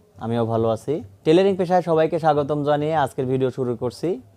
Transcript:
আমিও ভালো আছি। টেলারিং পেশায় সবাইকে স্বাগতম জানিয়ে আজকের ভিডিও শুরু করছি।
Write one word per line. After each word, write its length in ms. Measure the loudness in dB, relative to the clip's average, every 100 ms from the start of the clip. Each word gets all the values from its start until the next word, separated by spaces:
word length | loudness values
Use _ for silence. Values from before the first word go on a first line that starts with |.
| _ -12
আমিও 280 | -6 -2 0
ভালো 240 | 0 0
আছি। 340 | -2 -4 -6 -8 -8
টেলারিং 320 | 2 4 4 0
পেশায় 260 | 0 0
সবাইকে 380 | 2 2 2 0
স্বাগতম 440 | 2 2 0 -2
জানিয়ে 320 | 0 0 0 0
আজকের 300 | -2 -2 -2
ভিডিও 260 | 0 0
শুরু 240 | -2 -4 -2
করছি। 460 | -6 -4 -4 -4 -10